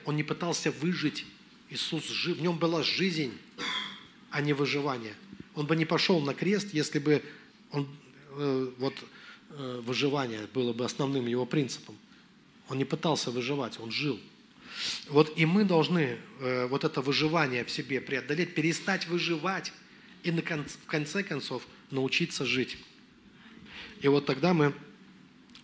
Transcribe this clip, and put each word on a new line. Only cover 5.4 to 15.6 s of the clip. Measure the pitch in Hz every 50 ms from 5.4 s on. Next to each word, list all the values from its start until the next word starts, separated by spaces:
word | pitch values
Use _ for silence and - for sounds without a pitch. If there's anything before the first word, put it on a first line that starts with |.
| - - -
Он | 156 147
бы | 143 165
не | 160 160
пошел | 160 170 143 - - 185 156
на | 139 139
крест, | 127 - 156 180 208 196 202 -
если | 151 151 147 - - 147
бы | 139 151 147 123 - - - - - - - - - -
он, | - 143 143 139 143 - - - - - - -
э, | 135 143 147 139 131 131 131 127 127 123
вот, | 131 135 - - - - - - - - - - - -
э, | 156 143 135 127 127 123 113
выживание | 123 127 110 143 139 143 143 131 117 110 107 107 - -
было | 131 123 120
бы | 113 117 123
основным | 110 - - 143 135 139 135 120
его | 117 120 123 127
принципом. | 120 165 156 135 113 - - - - 107 - - - - - - - - - - - - - - -
Он | 135 135
не | 139
пытался | - 160 156 - 165 139 - - 131
выживать, | 117 127 117 131 143 139 123 110 - -
он | 113 113
жил. | 110 123 147 147 117 95 - - - - - - - - - - - - - - - - - -
Вот | 143 147 156 151 -
и | 165 160
мы | 160 180 214